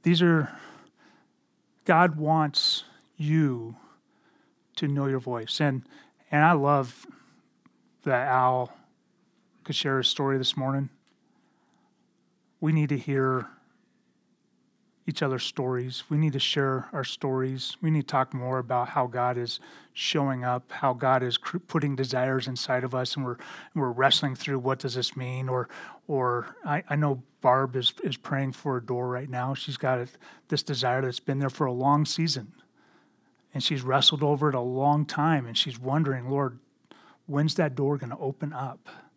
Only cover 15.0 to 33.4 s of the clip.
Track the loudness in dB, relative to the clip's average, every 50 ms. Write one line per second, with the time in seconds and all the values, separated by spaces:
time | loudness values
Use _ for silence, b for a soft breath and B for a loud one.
15 | _ -8 -2 -2 -2 -2 0 -2 -4 -6 -4 -4 -4 -2 -2 -4 -4 -6 -10 -12
16 | -6 _ 0 2 2 2 0 0 -2 0 0 0 0 0 0 -2 -4 -6 -8 -8
17 | -6 -6 -8 -6 -4 -2 -2 -2 -2 -4 -4 -6 -8 -10 -8 _ 0 0 0 0
18 | 0 0 0 0 0 0 -4 -6 -4 -2 -4 -4 -2 -2 -2 -2 -2 -2 -2 -2
19 | -2 -2 -2 -2 -2 -2 -2 -2 -4 -6 -8 -10 B B B B B B B -6
20 | -4 -2 0 0 0 0 -2 -2 -2 -2 -2 -2 -4 _ -6 0 0 0 0 2
21 | 2 4 4 4 2 0 -2 -4 -4 -6 -8 -8 -8 -2 -2 0 0 0 0 -2
22 | -2 -2 0 0 0 0 0 -2 -2 -4 -6 -6 -2 -2 -2 -2 -2 -2 -4 -4
23 | -4 -4 -4 -4 -4 -6 -6 B B B B B B B _ -2 -2 0 2 4
24 | 4 4 4 4 2 -2 -4 -4 -4 -4 -4 -2 0 -2 -2 -2 -4 -6 -4 -4
25 | -4 -4 -6 -8 -8 -6 -6 -6 -4 -2 -2 -4 -4 B B B B B B B
26 | _ -4 -2 0 0 0 0 -2 -4 -8 -16 -12 -4 -2 -2 -2 -2 -2 0 0
27 | 2 0 0 -2 -6 _ _ _ 2 4 4 4 2 0 -2 -2 -2 -2 -2 -2
28 | -6 -6 -6 -6 -6 -4 -2 -2 -2 -4 -6 -6 -4 -4 -4 -4 -4 -4 -4 -4
29 | -2 -4 -4 -6 -8 -6 -6 -4 -4 -4 -4 -6 -6 -10 -8 -2 0 0 0 0
30 | -4 -8 -12 -20 B B B B B _ -4 -4 -2 -4 -4 -2 0 0 0 0
31 | 0 -2 -4 -4 _ -4 -2 0 -2 -2 0 -2 -2 -2 0 2 4 4 4 4
32 | 4 0 0 -2 0 -2 -2 -4 -6 -12 -20 -20 _ _ b b b b b b
33 | b b b b b b b b